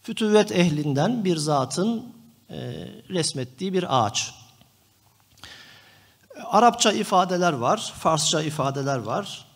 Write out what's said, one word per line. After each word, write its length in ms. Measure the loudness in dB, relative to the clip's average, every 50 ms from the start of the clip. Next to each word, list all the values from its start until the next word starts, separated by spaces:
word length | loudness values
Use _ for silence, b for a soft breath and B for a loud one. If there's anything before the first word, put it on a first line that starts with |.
Fütüvvet 500 | _ -8 -4 -2 2 4 6 6 4 4
ehlinden 720 | 4 4 4 4 2 0 0 0 2 2 2 2 0 0 0
bir 120 | 0 0
zatın, 760 | 0 0 0 2 2 0 0 -2 -2 0 0 0 -2 -6 -12 -20 -20 -20 -20 _ _ _ -16
e, 80 | -12 -10 -10 -10 -10 -10 -12 -14 -16 -18 -12 -6
resmettiği 640 | -4 -2 -2 -2 -4 -6 -8 -8 -8 -8 -6 -2 -2
bir 320 | -2 0 2 2 2 2
ağaç. 280 | 2 0 -4 -6 -6 -12 -18 -20 -20 _ _ -20 _ _ _ _ _ _ _ _ _ _ _ _ _ _ B B B B B B B B B B B B B B B B B B _ -18 -16 -8
Arapça 460 | 0 2 4 4 4 4 4 0 0
ifadeler 640 | 2 0 -2 2 2 2 2 2 0 0 2 0 0
var, 400 | 0 0 0 0 0 -2 -12 -12
Farsça 460 | -2 0 0 2 2 0 0 0 0
ifadeler 560 | -2 -2 -4 -2 -4 -2 -2 -4 -4 -2 -4
var. 480 | -4 -4 -4 -6 -6 -6 -8 -14 -18 -20 _ _